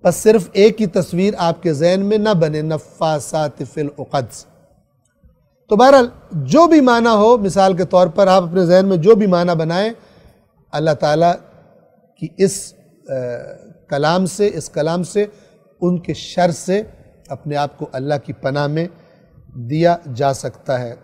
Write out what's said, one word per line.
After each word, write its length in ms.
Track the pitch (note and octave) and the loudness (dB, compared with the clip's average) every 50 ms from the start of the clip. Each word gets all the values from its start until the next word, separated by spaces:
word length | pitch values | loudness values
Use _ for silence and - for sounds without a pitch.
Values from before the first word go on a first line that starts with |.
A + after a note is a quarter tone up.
| - | 0
बस 120 | F3+ E3+ | -2 -2
सिर्फ 400 | - - A3 G#3+ A3+ E3+ - _ | 2 2 2 2 2 0 -2 _
एक 200 | G3 G3 A3+ A3 A3 | 4 4 4 4 2
ही 80 | A3 F#3 | -4 -2
तस्वीर 460 | - G3+ E3 - - E3+ F#3+ G3+ G#3 | -2 -4 -4 -2 -2 -2 0 -2 0
आपके 360 | - F3+ E3+ E3 E3 - F3 D#3 | -2 -2 -2 -2 -2 -4 -4 -2
जहन 280 | C3+ D#3 F3 F#3 F#3+ G3 | 0 0 0 0 0 0
में 160 | G3+ G#3+ G#3+ | -2 -2 0
ना 160 | G#3 A3 G#3+ | 0 0 2
बने, 280 | F3 E3 D#3 D3+ D3+ D3+ | 2 0 0 -2 -4 -4
नफासात 1000 | D#3 D#3+ D3 - - - _ E3+ D#3+ D#3 D3+ - - - D#3 D#3 D3 D3 - D3 | -4 -6 -6 -8 -12 -10 _ -4 -2 -2 -4 -6 -6 -4 -4 -4 -4 -6 -10 -14
फिल 260 | B2+ - D#3 D3+ C#3+ C#3+ - | -12 -8 -8 -8 -8 -8 -12
उक़द 300 | C3+ - - C#3+ B2 G2+ | -14 -6 -6 -6 -6 -6
से। 180 | - - - _ _ _ _ _ _ _ _ _ _ _ _ _ _ _ _ _ _ _ _ _ _ _ _ _ | -12 -20 -20 _ _ _ _ _ _ _ _ _ _ _ _ _ _ _ _ _ _ _ _ _ _ _ _ _
तो 60 | G#3+ | 2
बहरहाल 340 | G3+ B3 C4 C#4 C4+ B3 - - - _ _ - | 4 6 6 6 6 4 2 -4 -16 _ _ -10
जो 320 | D#3+ C#3 B2+ D#3+ D4 E4+ | -8 -6 0 4 4 4
भी 140 | E4+ E4+ D#4 C4+ | 6 6 4 6
माना 280 | B3+ A#3+ A#3 A3+ A#3 A3+ | 4 2 2 2 2 2
हो, 240 | G#3 G#3 A3 B3 A#3+ | 4 4 4 4 2
मिसाल 360 | G3+ F#3+ D#3 G3 F#3+ F#3+ F#3+ | 2 -2 0 2 2 2 2
के 100 | E3+ F#3 | 0 -2
तौर 220 | - - F3+ F#3 F3 | 2 4 2 2 2
पर 180 | D#3+ - G3+ F#3 | 2 2 2 4
आप 140 | F#3 F#3+ F3+ | 4 2 2
अपने 240 | E3 E3+ F#3+ F#3 | 0 -2 0 2
जहन 200 | E3 F3+ F#3 F#3+ | 4 4 4 4
में 140 | G3 F#3+ F3 | 4 0 2
जो 140 | D3+ G3 A3+ | 4 4 4
भी 100 | G3+ G#3+ G3+ | 4 4 0
माना 260 | F3+ F3 F3 F3+ F3 | 2 0 0 0 -2
बनाएं, 360 | D#3+ D#3+ D#3+ E3+ F3+ G3+ A3 A#3 - _ _ _ _ _ - _ _ _ _ _ _ _ _ - | -2 -2 -2 -2 -2 -2 -4 -6 -10 _ _ _ _ _ -20 _ _ _ _ _ _ _ _ -8
अल्लाह 220 | D3 D3+ D#3+ D3+ | -4 -2 -2 -2
ताला 360 | B2+ - D3+ D3 D#3 E3+ E3+ F3 | 0 0 0 0 2 2 2 0
की 1000 | F#3 - _ _ _ _ _ _ _ _ _ _ _ _ _ _ _ - D#3+ _ - | -2 -8 _ _ _ _ _ _ _ _ _ _ _ _ _ _ _ -14 -14 _ -2
इस, 340 | F#3+ G3 - - - - _ | -2 -2 -2 -4 -14 -16 _
अ, 40 | _ _ _ _ _ _ - C3+ C3 B2+ B2 A#2+ B2 C3 - - - - - - _ _ _ | _ _ _ _ _ _ -10 -8 -8 -6 -8 -8 -10 -12 -16 -20 -20 -20 -20 -20 _ _ _
कलाम 360 | D#3 C#3 D3 D3+ E3+ F#3 F#3+ | -4 -2 0 0 2 0 0
से, 200 | F3+ - - G#3 G#3 | -2 -2 -2 -2 -2
इस 200 | G3+ E3 - - | -2 -4 -12 -8
कलाम 320 | - D#3+ D3 D#3 E3 F3+ F3+ | -6 -4 -4 -2 -2 -4 -6
से 260 | - - G3+ G3+ G#3 - _ _ _ _ _ _ _ _ _ | -4 -4 -4 -4 -4 -6 _ _ _ _ _ _ _ _ _
उनके 340 | - F3 F3+ F3 E3+ - D3+ | -2 -2 -2 -2 -4 -8 -10
शर 340 | - - - - - F3 F3+ E3+ | -10 -10 -10 -2 0 0 0 0
से 260 | - - - F#3 G3+ A3 - - _ _ _ _ _ _ - | -4 -4 -4 -4 -4 -4 -6 -16 _ _ _ _ _ _ -16
अपने 260 | C#3 B2+ _ D3+ D3 | -16 -14 _ -8 -6
आप 200 | C#3+ D3 C#3 - | -4 -6 -6 -6
को 80 | _ D3 | _ -14
अल्लाह 320 | - - C3 C3 C#3+ D3 C#3+ | -10 -10 -8 -6 -4 -4 -6
की 140 | - - C3+ | -6 -10 -16
पनाह 340 | _ - C#3 C3+ C#3+ D3 C#3+ | _ -6 -4 -2 -2 -2 -2
में 200 | D3 D#3 E3+ F3 - _ _ _ _ _ _ _ _ _ _ _ - B2+ | -2 -4 -6 -6 -10 _ _ _ _ _ _ _ _ _ _ _ -18 -16
दिया 400 | A#2+ A#2+ C#3+ D#3 E3+ E3+ E3+ E3+ - D3 | -10 -6 -2 2 2 2 2 0 -4 -14
जा 220 | B2 A2+ C#3 C#3 C3+ | -8 -4 -2 -2 -2
सकता 420 | - - C3 - - _ - C3+ B2 | -4 -8 -12 -12 -12 _ -6 -6 -6
है। 180 | B2 A#2 A#2+ - | -6 -8 -14 -16